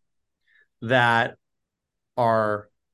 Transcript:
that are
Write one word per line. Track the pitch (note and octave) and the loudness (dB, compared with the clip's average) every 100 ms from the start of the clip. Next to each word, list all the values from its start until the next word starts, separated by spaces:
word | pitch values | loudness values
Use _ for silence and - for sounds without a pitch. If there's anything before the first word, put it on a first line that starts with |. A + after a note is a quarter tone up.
| _ _ _ _ _ _ _ - | _ _ _ _ _ _ _ -14
that | A2+ B2+ A#2+ A#2 A#2+ - _ _ _ _ _ _ _ - | -2 2 2 2 0 -6 _ _ _ _ _ _ _ -4
are | A#2 A2+ G#2+ G#2 - _ _ | 0 0 0 -4 -8 _ _